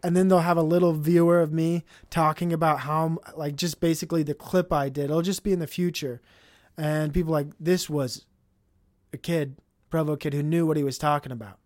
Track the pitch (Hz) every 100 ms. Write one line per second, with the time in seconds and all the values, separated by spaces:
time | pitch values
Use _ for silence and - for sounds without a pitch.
0 | 175 175 190 185 165 170 156 175 175 156
1 | 151 170 170 170 160 160 160 170 - -
2 | - - 156 156 175 165 160 143 131 156
3 | 160 160 - - 151 143 175 143 170 165
4 | 165 170 147 147 - 185 180 156 139 135
5 | 143 156 170 185 214 185 156 - 175 -
6 | 139 123 _ _ _ _ _ - 151 151
7 | 156 151 160 156 143 - 156 180 - 147
8 | 131 - _ _ _ _ _ _ _ _
9 | _ 131 - 170 143 135 _ _ _ 165
10 | 151 151 156 143 151 170 165 151 139 127
11 | 151 147 139 123 104 95